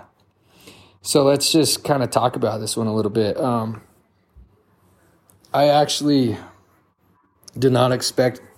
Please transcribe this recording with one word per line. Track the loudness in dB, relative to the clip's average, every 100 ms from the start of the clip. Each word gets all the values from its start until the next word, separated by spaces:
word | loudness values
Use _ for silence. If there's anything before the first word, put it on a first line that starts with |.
| -14 _ _ _ _ _ -20 -20 -20 _
so | -2 2
let's | 4 2 2
just | 2 2 0
kinda | -2 -2 -2
talk | -2 -2 -2
about | -4 -4
this | -6 -4
one | -2
a |
little | -2 -2
bit. | -2 -2 -2
Um, | -2 -4 -4 -10 -16 _ _ _ _ _ -20 _ _ _ _ _ _ _ _ _ _
I | 0 4
actually | 4 2 0 0 2 2 -2 -10 -20 _ _ _ _ _ _ _ _ -20 -2
did | 2
not | 4 2
expect | 0 -2 0 0 -2 -10